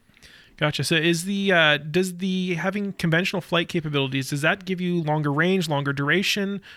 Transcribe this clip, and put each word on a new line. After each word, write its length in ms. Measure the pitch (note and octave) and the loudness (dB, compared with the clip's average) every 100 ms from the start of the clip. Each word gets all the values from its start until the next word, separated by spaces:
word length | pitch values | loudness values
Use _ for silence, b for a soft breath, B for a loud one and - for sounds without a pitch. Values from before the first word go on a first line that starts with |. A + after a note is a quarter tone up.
| b b b b b - | b b b b b -4
Gotcha. 260 | D3+ - | -2 -2
So 120 | C3+ E3 | 0 2
is 300 | E3+ E3 F#3 | 2 0 -2
the, 260 | G3+ G3 | -2 2
uh, 260 | E3+ D#3 D3 | 4 4 2
does 400 | D3+ E3+ F#3 F3 | 0 0 0 -2
the, 380 | F#3+ F#3 F3+ E3 | -2 -2 -2 -2
having 380 | F#3+ G3+ G3+ | -2 -4 -6
conventional 480 | - E3+ E3 F#3+ F#3 | -2 2 2 2 -4
flight 280 | - F3 D#3+ | -2 -2 0
capabilities, 600 | F3 D#3 C#3+ C3+ C3+ B2+ | -4 -2 0 0 -2 -4
does 100 | C#3+ | 0
that 240 | D#3 G3+ F3+ | 0 0 -4
give 160 | F3+ | -4
you 200 | F3+ F3 | 0 0
longer 300 | D3+ D3+ D3 | 0 0 2
range, 380 | C#3+ F3 F#3+ E3 | 2 2 2 0
longer 240 | C#3+ C#3 | 0 0
duration? 680 | C#3 C#3+ F3 G3+ G#3 G3 G3+ B | 0 2 2 2 0 -2 -6 B